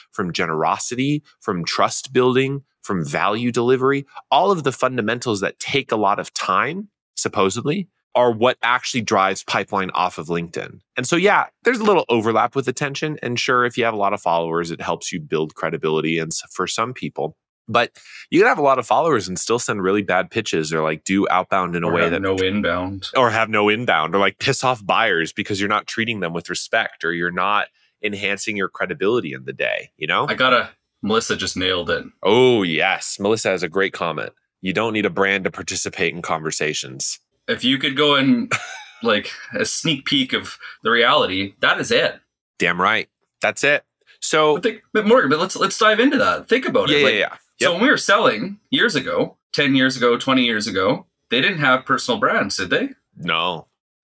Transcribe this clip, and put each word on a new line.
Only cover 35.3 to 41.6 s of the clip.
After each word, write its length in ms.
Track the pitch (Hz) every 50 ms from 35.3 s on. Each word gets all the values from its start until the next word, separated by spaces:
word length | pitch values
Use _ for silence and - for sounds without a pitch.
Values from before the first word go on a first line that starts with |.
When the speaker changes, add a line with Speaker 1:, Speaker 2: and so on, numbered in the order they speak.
| 98 98 90
Speaker 1:
to 60 | 87
participate 640 | - - 90 82 95 - - 98 - - 92 82 71
in 60 | 87
conversations." 1000 | 85 - 85 80 78 80 - - 78 78 76 - - 67 65 65 - - - - _ _ _ _ _ -
Speaker 2:
If 160 | 117 117 123
you 120 | 123 135 131
could 180 | - 147 135
go 180 | 135 151 147 143
and, 360 | 139 135 135 127 117 110 - - - - - - -
Speaker 1:
<laughs> 240 | - - - - 113
Speaker 2:
like, 260 | 117 107 104 101 - - - - - -
a 120 | 104 110
sneak 400 | - - - - 165 156 131 -
peek 280 | - 147 139 127 131 120
of 260 | 107 - - - - - - - - -
the 80 | 110
reality, 640 | 117 117 117 127 143 147 - 101 95 95 98 101 - -